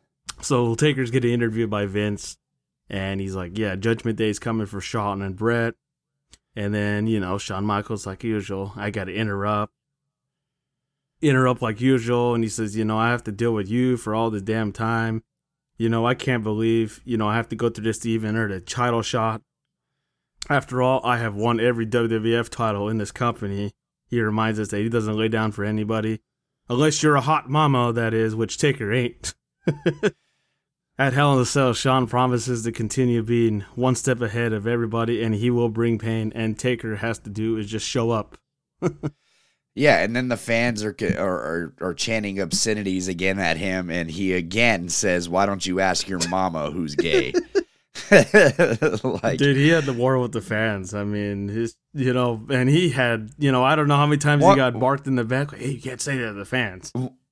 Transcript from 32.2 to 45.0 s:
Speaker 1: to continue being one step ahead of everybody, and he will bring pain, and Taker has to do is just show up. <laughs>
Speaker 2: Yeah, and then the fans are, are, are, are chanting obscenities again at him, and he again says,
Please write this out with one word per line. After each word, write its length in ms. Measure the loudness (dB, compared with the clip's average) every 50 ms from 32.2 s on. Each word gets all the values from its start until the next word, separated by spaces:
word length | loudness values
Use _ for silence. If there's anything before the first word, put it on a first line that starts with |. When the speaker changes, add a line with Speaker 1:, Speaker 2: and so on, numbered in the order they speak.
| 2 2 0 0 -2 -2 -4 -2 -2
Speaker 1:
to 80 | -4
continue 520 | -4 -4 -4 -4 0 0 2 2 2 2 0
being 380 | 2 2 2 4 2 2 0 -4 -6 -4
one 200 | -2 0 0 0
step 240 | 2 0 0 0 0
ahead 300 | -2 -2 -2 -2 -2 -2 -2
of 120 | -2 -2
everybody, 540 | -2 0 0 0 -2 -2 -2 0 0 0 0 0
and 100 | 0 0
he 140 | 0 2 2
will 200 | 2 2 2 0
bring 280 | 0 0 0 0 0
pain, 340 | 0 -2 -2 -2 -2 -2 -4 -4
and 220 | -4 -4 -4 -4
Taker 400 | -2 -2 -2 -2 -2 -4 -6 -6
has 220 | -4 -4 -4 -4 -6
to 100 | -8 -10
do 280 | -6 -4 -2 -2 -2
is 100 | -2 -4 -6
just 160 | -6 -6 -6
show 260 | -4 -2 0 0 0
up. 260 | 0 -2 -4 -6 -12 -20 _ _ _ _ _ _ _ _
<laughs> 60 | -4 -4 -4 -4 -8 -8 -8 _ _ _ _ _ _ _ _ _ _ _ -2
Speaker 2:
Yeah, 240 | 2 4 6 6 6
and 140 | 4 0 0
then 140 | -2 -2
the 80 | -2 -4
fans 480 | -4 -2 0 0 2 2 0 -2 -2 -4
are, 100 | -6 -4 -2 -2 -2 0
are, 120 | 0 0 -2
are, 440 | -2 -2 -4 -4 -4 -4 -4 -6 -8 -6
are 140 | -6 -6 -4
chanting 480 | -4 -4 -2 -2 -2 -2 -2 -4 -4
obscenities 640 | -4 -2 -2 0 0 0 0 0 0 -2 -2 -2 -2
again 320 | -4 -2 0 0 0 0 2
at 160 | 0 0 0
him, 340 | 0 -2 -2 -2 -2 -4 -2
and 220 | -4 -4 -4 -4
he 220 | -4 -2 -2 0 0
again 560 | 0 -2 -2 0 2 2 4 2 0 -2 -4
says, 400 | -4 0